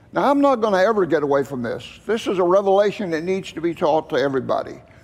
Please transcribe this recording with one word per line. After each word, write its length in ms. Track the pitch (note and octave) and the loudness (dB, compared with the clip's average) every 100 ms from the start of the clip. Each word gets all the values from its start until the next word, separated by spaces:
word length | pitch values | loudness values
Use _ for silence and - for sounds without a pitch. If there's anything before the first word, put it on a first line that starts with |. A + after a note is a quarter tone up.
| _ | _
now, 160 | E3 G#3+ | -2 2
I'm 100 | C#4+ | 4
not 220 | C#4 B3+ | 2 2
gonna 200 | G#3+ F#3 | 2 2
ever 220 | F#3+ G#3+ | 2 2
get 180 | E3+ D#3 | 2 0
away 220 | C#3+ C#3 | 2 0
from 160 | C3+ C3+ | 0 -6
this. 400 | A#2 A#2 - - - | -6 -8 -12 -12 -6
This 200 | A3 - | -4 -2
is 120 | F#3+ | 0
a 40 | |
revelation 680 | F3 F#3+ G3 G3 G#3 - F#3+ | 2 2 4 4 2 0 -4
that 120 | D#3+ | -4
needs 300 | E3+ F#3+ F3+ | -2 -4 -6
to 80 | E3+ | -6
be 140 | E3+ | -6
taught 340 | D#3+ D3+ D#3 D#3 | -2 0 0 0
to 80 | D3+ | -2
everybody. 640 | C#3 C3+ A#2 - - - - - | 0 -2 -2 -4 -4 -14 -20 -20